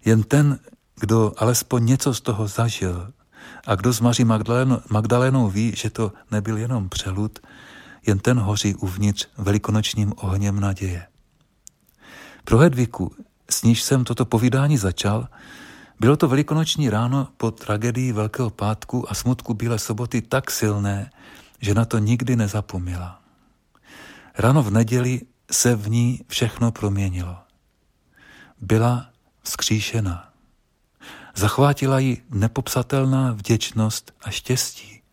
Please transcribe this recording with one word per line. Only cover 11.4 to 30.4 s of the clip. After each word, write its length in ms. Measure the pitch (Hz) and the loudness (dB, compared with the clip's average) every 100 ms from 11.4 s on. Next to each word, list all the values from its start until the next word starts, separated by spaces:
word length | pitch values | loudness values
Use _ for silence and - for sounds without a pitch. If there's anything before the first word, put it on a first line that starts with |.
| _ _ - _ _ _ - - - - | _ _ -20 _ _ _ -20 -20 -20 -20
Pro 140 | - 113 | 2 6
Hedviku, 560 | 170 127 120 - 92 - - _ - | 6 4 -2 -2 -6 -8 -20 _ -6
s 120 | - | 0
níž 200 | 113 113 | 2 2
jsem 220 | - 139 | 2 0
toto 200 | 120 117 | 2 -2
povídání 540 | 120 117 123 135 143 143 | 0 2 2 2 2 2
začal, 500 | 98 90 101 107 123 - - - - - - _ | 0 -2 -2 -2 -4 -14 -20 -20 -20 -20 -20 _
bylo 160 | 113 147 | 4 4
to 120 | 151 | 4
velikonoční 640 | 135 147 151 156 - 139 | 2 2 0 0 0 0
ráno 380 | 107 120 135 131 _ | 2 0 0 -4 _
po 140 | 113 | -6
tragédii 640 | 107 - 107 120 120 127 | -6 -4 -2 -2 -2 -2
Velkého 380 | 107 107 - 120 | 0 -2 -2 -4
pátku 600 | - 104 110 - 127 - | -2 -4 -4 -4 -6 -4
a 40 | |
smutku 400 | - 120 123 - | -4 -2 -2 -2
Bílé 240 | 107 117 113 | -4 -2 -4
soboty 440 | - 110 120 120 | -4 -6 -2 -4
tak 280 | - 135 - | -2 -4 -2
silné, 600 | - 107 104 101 98 98 _ - - - _ | -2 0 0 -2 -2 -6 _ -20 -20 -20 _
že 140 | 98 | 0
na 100 | 104 | 0
to 140 | 117 113 | 2 0
nikdy 380 | 104 120 123 120 | 2 0 2 0
nezapomněla. 840 | 104 107 101 95 90 87 90 90 _ _ _ _ _ _ _ - - - - - | 0 -2 -6 -8 -6 -8 -10 -16 _ _ _ _ _ _ _ -20 -20 -20 -18 0
Ráno 240 | 110 147 | 4 4
v 80 | 110 | 4
neděli 500 | 107 113 127 123 123 - _ _ | 2 2 2 0 -2 -6 _ _
se 260 | - 123 113 | 0 2 2
v 120 | 104 | 0
ní 360 | 113 120 127 - | 2 2 0 -6
všechno 440 | - 120 - 120 | -4 -4 0 -2
proměnilo. 640 | 110 104 101 98 92 87 90 _ _ _ _ _ _ _ _ - - - _ | 0 -2 0 -2 -4 -8 -10 _ _ _ _ _ _ _ _ -20 -20 -20 _
Byla 460 | 98 110 117 123 - _ _ _ | 0 2 2 -2 -6 _ _ _
vzkříšena. 840 | - - - 110 - 113 101 85 - _ | -12 -6 -2 -2 -2 -4 -4 -6 -12 _